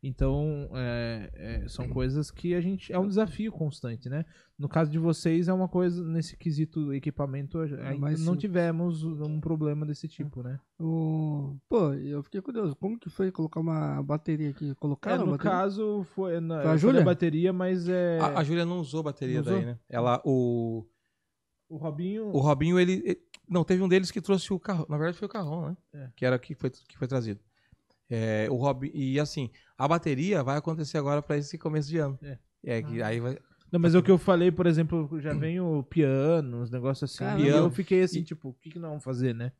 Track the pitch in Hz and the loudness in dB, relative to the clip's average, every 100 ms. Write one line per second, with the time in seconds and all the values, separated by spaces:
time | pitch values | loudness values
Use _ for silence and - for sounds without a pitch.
0 | 135 127 135 139 151 147 139 131 123 120 | -8 0 0 2 0 -4 -6 -6 -4 -2
1 | 117 113 - - 101 113 - - 127 131 | -4 -6 -10 -12 -6 -6 -6 -8 -6 -2
2 | 127 139 147 - 175 175 175 190 - 180 | 0 -2 -4 -6 -2 0 0 -4 -4 -2
3 | 196 196 220 - 214 - 151 - 123 117 | 0 2 0 -2 -8 -4 -6 -4 -8 -8
4 | 123 143 160 - _ _ 143 160 160 156 | -6 -6 -6 -12 _ _ -2 2 2 2
5 | 165 160 170 165 175 185 185 180 180 175 | 2 2 2 2 2 2 0 2 0 0
6 | 165 165 165 - 175 147 156 - 147 139 | -2 -2 -4 -4 -2 0 0 -2 -2 -2
7 | 147 - 143 135 139 165 160 143 - 147 | -4 -4 -4 -4 -6 -4 -4 -6 -6 -4
8 | 143 156 160 175 208 180 170 165 175 160 | -2 0 2 0 2 2 2 2 0 -2
9 | 160 151 151 151 160 160 151 147 151 147 | -4 -4 -4 -4 -2 0 0 -2 -4 -6
10 | 156 - 147 127 123 135 _ _ 160 165 | -8 -8 -10 -8 -10 -10 _ _ -2 0
11 | 160 156 156 147 139 139 _ 233 160 139 | 0 0 0 -2 -4 -8 _ 2 4 0
12 | 143 147 139 202 190 233 196 135 190 233 | -4 -6 -6 -8 -6 -2 -2 -2 -4 -6
13 | - - 190 185 160 165 165 160 151 143 | -10 -4 -4 -2 -4 -2 -2 0 -2 -2
14 | 139 151 - 156 151 135 147 135 147 143 | -2 -4 -2 -2 -2 -4 -6 -4 -4 -4
15 | - 269 165 143 196 185 190 202 214 208 | -2 0 2 2 2 2 0 0 -2 -2
16 | 185 - 190 170 165 160 147 160 196 262 | -4 -6 -4 -2 -2 -2 2 6 6 8
17 | 175 175 170 156 180 180 185 185 170 180 | 6 4 2 2 2 2 0 0 0 0
18 | 175 165 160 143 147 170 170 180 147 151 | 2 2 0 0 0 0 0 -2 -4 -4
19 | 151 139 131 151 147 190 117 120 _ 120 | -4 -4 -4 -2 0 0 0 -6 _ -2
20 | 120 123 - 131 123 120 117 113 104 _ | 2 2 2 2 2 2 -2 -4 -10 _
21 | _ _ _ _ _ _ _ 156 160 147 | _ _ _ _ _ _ _ -10 -8 -4
22 | 175 208 214 160 139 143 156 180 180 185 | -4 -4 -2 2 2 2 4 4 4 2
23 | 339 180 _ - _ 175 160 185 190 185 | 0 -4 _ -20 _ 0 2 2 4 4
24 | 185 - 170 196 - 190 - 180 - 147 | 2 -6 0 0 0 -6 -2 -4 -2 -2
25 | 160 170 202 226 160 160 151 185 _ 147 | -2 -4 -8 -6 -6 -6 -6 -8 _ -18
26 | 131 - 127 127 - 143 131 - _ - | -16 -2 0 0 -2 -6 -6 -6 _ -8
27 | 123 131 113 104 _ _ _ _ _ _ | -2 -2 -2 -6 _ _ _ _ _ _
28 | _ 117 110 107 110 127 139 131 139 - | _ -2 0 0 0 0 0 -2 -4 -4
29 | 165 143 147 - 123 - _ _ 135 170 | -2 0 -2 -4 -8 -10 _ _ 0 2
30 | 160 135 175 190 131 143 151 160 151 160 | 0 -2 0 0 0 -2 -2 -6 -4 -2
31 | 139 147 147 147 143 156 165 156 143 165 | 0 -2 0 -4 -4 -6 -4 -2 -2 -2
32 | 147 135 143 127 _ _ - 117 107 113 | -2 -4 -10 -14 _ _ -4 -4 -2 -4
33 | 110 117 120 135 _ _ _ 175 170 170 | -2 -2 -4 -6 _ _ _ 4 6 6
34 | 131 185 - 180 180 165 175 160 160 170 | 8 6 6 6 6 4 4 4 2 0
35 | 147 160 147 143 160 175 180 151 131 165 | -4 -4 -4 -2 -2 -2 0 0 0 4
36 | 143 135 143 165 143 120 120 123 127 135 | 4 6 4 2 0 -4 -6 -2 -2 -2
37 | 139 - 196 151 143 151 170 143 185 185 | -4 -4 -2 4 6 6 4 2 2 4
38 | 185 180 165 156 135 123 160 170 165 147 | 4 0 -6 -8 -12 -14 -16 -12 -10 -10
39 | 131 127 127 117 120 - | -6 -2 0 -2 -6 -10